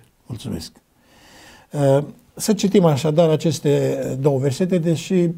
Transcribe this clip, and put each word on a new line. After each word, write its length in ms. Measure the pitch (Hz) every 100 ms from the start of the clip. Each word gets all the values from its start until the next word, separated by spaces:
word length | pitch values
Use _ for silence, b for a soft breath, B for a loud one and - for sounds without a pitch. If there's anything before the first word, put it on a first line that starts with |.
| _ _ -
Mulțumesc. 460 | 110 117 92 - _ _ _ B B B B B B B
Uh, 320 | 147 139 139 147 - _ -
să 160 | -
citim 320 | 196 196 202 170
așadar 440 | 135 156 151 165
aceste 720 | 156 170 127 151 143 135 135 131 131
două 200 | 143 135
versete, 380 | 139 127 180 185
deși 520 | 165 156 - 190 175